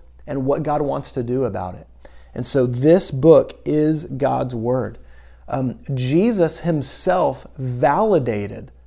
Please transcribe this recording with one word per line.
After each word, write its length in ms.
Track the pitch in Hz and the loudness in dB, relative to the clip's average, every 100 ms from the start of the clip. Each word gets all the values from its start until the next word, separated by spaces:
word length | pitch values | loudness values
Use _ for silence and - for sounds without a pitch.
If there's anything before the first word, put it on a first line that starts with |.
| - - - | -20 -18 -8
and 180 | 139 | -4
what 180 | 131 139 | 0 0
God 200 | 147 151 | 0 -2
wants 280 | 143 139 - | -2 -4 -6
to 100 | 135 | -6
do 220 | 117 127 | -4 -2
about 300 | 120 98 92 | -2 -4 -8
it. 120 | 90 - - - - - | -12 -18 -20 -20 -20 -14
And 100 | - | -8
so 220 | - 139 127 | -2 0 0
this 440 | 123 143 185 - | 2 4 4 4
book 480 | 135 156 143 - - | 2 6 8 6 -4
is 400 | - 151 151 156 | -2 2 2 0
God's 500 | - 135 131 127 131 | -4 -2 0 0 -2
Word. 440 | 120 117 127 104 - - - - - - | -4 -2 -2 -4 -8 -18 -20 -20 -20 -8
Um, 300 | 135 131 107 - | -4 -4 -6 -6
Jesus 680 | 131 127 160 233 208 160 - | -4 0 2 2 2 0 -2
himself 880 | 170 156 127 - 185 180 147 127 - - | -2 -2 -4 -4 0 0 0 -2 -10 -10
validated 1160 | 131 123 143 156 220 170 120 104 101 165 214 - | -6 0 0 2 2 2 0 -4 -6 -10 -16 -20